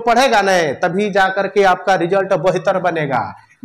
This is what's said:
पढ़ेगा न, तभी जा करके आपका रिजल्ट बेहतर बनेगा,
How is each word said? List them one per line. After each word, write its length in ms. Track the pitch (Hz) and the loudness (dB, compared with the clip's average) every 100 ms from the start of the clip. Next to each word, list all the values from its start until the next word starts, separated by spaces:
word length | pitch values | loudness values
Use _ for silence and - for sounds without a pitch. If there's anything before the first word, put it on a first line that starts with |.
| 233 | 2
पढ़ेगा 360 | 233 262 220 | 2 4 2
न, 320 | 196 185 156 | 2 2 0
तभी 360 | 123 180 180 208 | -2 -2 -2 -2
जा 160 | 196 190 | 0 0
करके 340 | 190 196 202 | 0 -2 2
आपका 320 | 196 185 - 190 | 2 2 0 0
रिजल्ट 380 | 170 196 190 | 0 -2 0
बेहतर 460 | 185 180 180 202 190 | 0 0 -2 -2 -2
बनेगा, 560 | 175 160 147 123 98 - _ _ | -2 -2 -2 -4 -6 -10 _ _